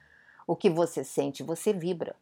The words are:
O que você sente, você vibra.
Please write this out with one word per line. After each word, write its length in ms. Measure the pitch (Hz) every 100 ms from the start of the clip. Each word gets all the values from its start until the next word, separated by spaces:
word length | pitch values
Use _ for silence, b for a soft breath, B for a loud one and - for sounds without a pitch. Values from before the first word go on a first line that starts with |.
| b b b b -
O 100 | 165
que 140 | 196
você 340 | 165 170 -
sente, 400 | 135 - 143 -
você 280 | 143 165 214
vibra. 440 | 196 165 170 - -